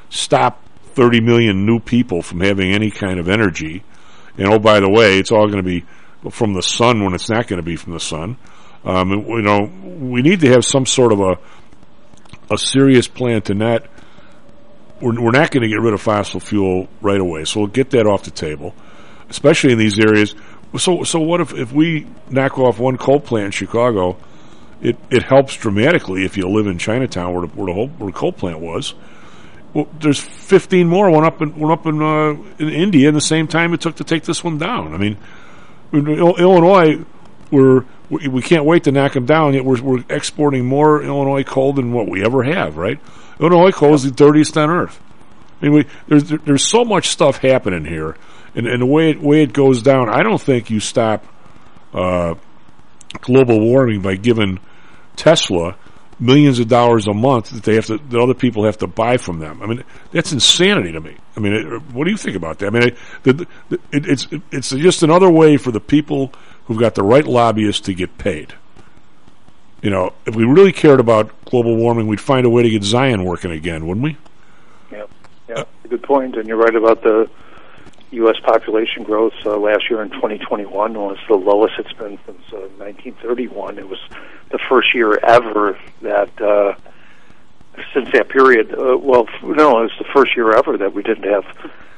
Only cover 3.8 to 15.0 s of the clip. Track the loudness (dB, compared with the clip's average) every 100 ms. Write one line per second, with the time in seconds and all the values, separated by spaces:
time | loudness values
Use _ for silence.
3.8 | -16 -20 -20 -20 -18 -4 2 4 4 4
4.8 | 4 6 6 4 2 2 2 0 -4 -4
5.8 | -8 -20 -20 -16 -16 -4 -4 -2 -4 0
6.8 | 2 2 0 -2 -2 -2 -2 -6 -6 -10
7.8 | -10 -12 -10 -8 -10 -12 -18 -20 -20 -12
8.8 | -4 -2 0 -2 -4 -2 2 2 0 -8
9.8 | -18 -12 -6 0 2 4 4 4 4 -2
10.8 | 0 2 2 4 0 -2 -6 -20 -20 -20
11.8 | -20 -20 -20 -20 -20 -20 -8 -6 -2 2
12.8 | 4 4 2 -4 -4 -4 -4 -2 0 -2
13.8 | -4 -20 -20 -20 -20 -20 -20 -20 -20 -20
14.8 | -20 -6